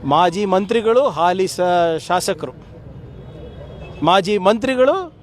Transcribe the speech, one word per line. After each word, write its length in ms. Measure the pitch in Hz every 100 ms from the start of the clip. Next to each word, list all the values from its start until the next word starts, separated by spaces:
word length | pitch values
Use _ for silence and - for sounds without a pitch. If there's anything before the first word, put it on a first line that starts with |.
ಮಾಜಿ 400 | 135 147 180 175
ಮಂತ್ರಿಗಳು, 640 | 208 190 196 226 220 233 277
ಹಾಲಿ 400 | 151 170 185 185
ಸ-, 120 | - 180 175 170 160
ಶಾಸಕರು, 760 | - 180 175 185 135 - - - - - - - - - - - - - - -
ಮಾಜಿ 360 | 151 190 185 208
ಮಂತ್ರಿಗಳು 760 | 190 226 262 254 262 359 359 -